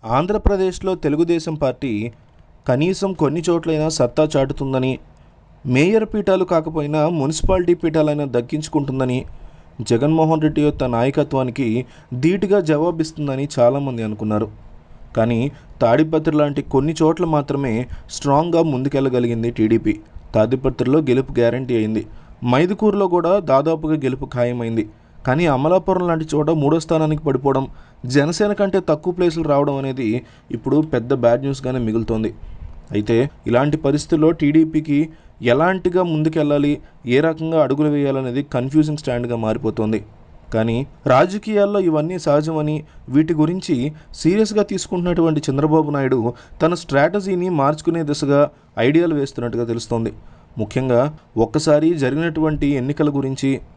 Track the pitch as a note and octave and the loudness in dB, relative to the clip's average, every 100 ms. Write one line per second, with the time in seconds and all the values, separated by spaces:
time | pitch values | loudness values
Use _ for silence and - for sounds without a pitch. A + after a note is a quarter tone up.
0 | A2 B2 F3 G#3+ G#3 G3+ F#3+ F3+ F#3+ F#3 | 0 -2 0 0 2 2 0 -2 -4 -2
1 | D#3 D3 E3 E3+ D#3+ D#3 D3 - C#3 G#2 | -2 0 2 0 -2 -4 -4 -2 -4 -4
2 | A2+ - _ _ - - - B2+ E3 F#3 | -6 -10 _ _ -20 -14 -2 0 0 0
3 | G3 F3+ D3 D3+ E3+ E3+ E3 D#3 D#3 D#3 | -4 0 -2 0 0 0 0 -2 -2 0
4 | B2 - D#3 D3+ C3 - C3+ C3 C3 B2+ | -2 2 0 2 -2 -4 -4 -2 -2 -4
5 | - _ - _ _ - - B2 E3 A3 | -10 _ -20 _ _ -14 -2 2 4 2
6 | G#3+ G#3+ G3+ F#3+ F#3 E3+ D#3 D#3+ D3 D#3 | 0 -2 0 2 2 0 0 -6 -4 0
7 | D3+ E3+ C3+ D#3 - F#3 F3+ F3 F3 D#3+ | 0 0 -2 0 0 2 2 0 0 0
8 | D3+ D3 C#3+ A#2+ B2 D3+ D3+ D#3 C#3 C3 | 0 0 -2 -2 -2 -6 -4 -4 -2 -2
9 | B2+ B2 - - - - - - A#2 A#2 | 0 -2 -4 -16 -20 -20 -20 -14 0 2
10 | C#3+ D#3+ D#3 D#3+ D3+ D3+ D3 D3 C3 A#2+ | 2 2 2 2 0 2 0 0 -2 0
11 | B2+ C#3 C#3+ C3+ B2+ A2 B2+ A2 B2 - | 0 0 0 0 -2 -2 -2 -2 -4 -14
12 | - B2+ D3 F#3+ F#3+ G3+ E3 D3 E3+ E3 | -12 -2 0 0 2 2 2 0 0 -2
13 | D#3 - C#3+ C3 C#3+ - A#2+ C#3 C#3 B2 | -6 -4 -6 -4 -6 2 4 4 -4 -4
14 | A2 G#2+ G#2+ G#2+ G#2+ - - - - - | -6 -4 -2 -2 -2 -8 -20 -20 -20 -20
15 | - - A2+ A#2 C3+ - - - A#2+ B2 | -8 -2 0 0 -2 -6 -20 -2 2 4
16 | D#3 D#3+ D#3 D3+ D3 C#3+ C#3 C3+ C#3+ D#3 | 2 0 0 2 0 0 -2 0 0 0
17 | D#3+ D#3+ E3+ D3+ C#3 C#3 C#3 A2 B2 - | 0 2 0 0 -2 -4 -2 -4 -4 -10
18 | - - C#3+ C#3+ E3 E3 D#3+ C3 C3+ C#3 | -14 -8 0 2 2 2 2 0 0 0
19 | C3+ B2 B2 A#2 A#2 A#2 A2 A2+ G#2+ G#2 | 0 0 0 0 -4 0 2 2 2 -4
20 | - - - A2 A2 C3 C3 B2 B2 D3 | -6 -20 -4 0 2 2 -2 -2 2 2
21 | D3+ D#3+ C3 B2+ A#2 B2 B2+ A#2+ G#2+ A2 | 2 0 0 0 0 0 -2 -2 0 -2
22 | - - - - B2 B2 F3+ G3 G#3+ G3+ | -6 -14 -20 -10 0 2 2 2 0 2
23 | F#3+ F3 E3 G3 E3 E3 D3+ D#3 D#3 D#3 | 0 2 2 0 2 2 2 -2 -2 -2
24 | C3 C3 - B2+ A#2+ B2 A#2 A2+ - - | -2 -4 -8 -2 -2 -2 -4 -2 -4 -8
25 | _ - - C3+ F3 C3 D3 F#3 F3+ F#3 | _ -10 -2 0 2 2 2 2 2 0
26 | F3 E3 D#3 D3 D3+ D#3+ C#3+ E3 D#3 D#3+ | 0 -2 -2 -2 0 2 2 0 0 0
27 | D#3 D3+ D3 C#3 C#3 C3+ C3+ - - - | 0 0 -2 0 0 0 -2 -10 -20 -16
28 | B2 C3+ C#3+ E3+ G#3 G#3 G3 F#3+ F3+ D#3 | 0 2 2 0 0 0 0 0 0 -2
29 | F3+ F3 F3+ D#3+ D3+ C#3+ D3 C#3 C3+ C3 | -2 0 0 0 0 2 2 -2 -4 -4
30 | A#2 A#2+ - - _ A#2+ C3 C#3+ D#3 C3 | -2 -2 -6 -20 _ -8 0 0 2 -2
31 | A#2 C3 A#2 A#2+ C3+ C3+ C3 B2+ A2+ A2 | 0 2 4 2 0 -6 -4 -4 -2 -2
32 | G#2+ A2 A2 - - - - - - G2+ | -2 -2 -2 -6 -16 -16 -16 -16 -6 -6
33 | G#2+ A#2 C#3 - - A#2 C#3+ D3+ C#3 D3 | 0 2 0 -4 0 2 2 0 0 -2
34 | - D#3+ D#3 E3+ D3 D3+ D#3+ D#3 D3+ C#3+ | 0 2 2 2 2 4 2 0 -2 -2
35 | D#3+ - - - A#2+ A#2+ E3+ F#3+ F3+ F3+ | -2 -6 -20 -6 0 2 2 0 0 0
36 | F3+ D#3 D#3 D#3 D3 D3 C#3+ D3 - - | 0 0 0 0 0 2 2 -2 -6 -16
37 | A#2+ B2+ D#3+ D#3+ D#3+ D#3+ C#3 C#3 D3+ D3 | 0 2 2 0 -2 2 2 2 0 0
38 | C#3+ C3+ C3 A#2 F#2+ B2+ B2+ D3 D3+ D3 | 0 -2 -2 -6 -4 -4 0 2 0 -2
39 | - A#2+ A#2+ A#2+ A2 A#2+ A2+ - G#2+ A2 | -4 -4 -4 -4 -2 -2 -4 -2 -2 -2
40 | - - - - - A2+ A2+ A#2 C#3 - | -6 -20 -20 -20 -6 -2 0 -2 -6 -8
41 | - C3 F3+ G3+ A3 G#3 G3+ G3+ F3+ D#3 | 2 4 4 0 -2 0 2 2 0 0
42 | D#3 F#3 D#3 D3 D#3 D#3+ D3+ D#3 D#3 - | -2 -4 0 0 0 -2 -2 -4 -6 -20
43 | - C3 D#3 D#3+ D#3 F#3 F#3 C#3 C3 D3+ | -2 0 2 2 0 0 -2 -2 -2 -6
44 | - - D#3 G3 G#3+ G#3 G#3 F#3+ - F#3 | -20 -2 0 2 2 0 0 -2 -4 -4
45 | F3+ F3 E3 D3+ C#3+ C3+ D#3 D#3+ D3 D3 | -2 2 2 2 0 0 2 2 2 0
46 | C3+ B2+ A2+ - - - E3 E3+ - C#3 | 0 0 -2 -6 -16 -2 0 0 -2 2
47 | D#3+ G3+ F#3+ F3+ F3+ E3+ C3+ D#3 - E3 | 2 0 -2 -2 -2 0 0 0 -2 -2
48 | D#3 D3 C#3 C#3+ D3 - _ - A#2 D3+ | -2 -2 2 4 2 0 _ -2 2 4
49 | E3+ D3+ C#3 - A#2+ A#2 A#2 A#2 - A#2 | 2 0 -4 -4 -6 -4 -4 -4 -4 -4
50 | A2+ - - - - - G#2+ C3 C3 A#2+ | -4 -8 -20 -20 -18 -8 -6 -4 0 2
51 | C#3 D3+ _ - A2+ D#3 D#3 D3 D#3+ E3+ | 2 -4 _ -2 0 0 2 4 4 2
52 | C3 C#3 E3+ D#3+ D#3 D3 C#3+ C#3+ B2+ C#3+ | 0 0 -4 -2 -2 0 0 0 -2 0
53 | D3 C#3+ C3 C3+ C3+ C3+ - | 0 0 -4 -2 -2 -2 -6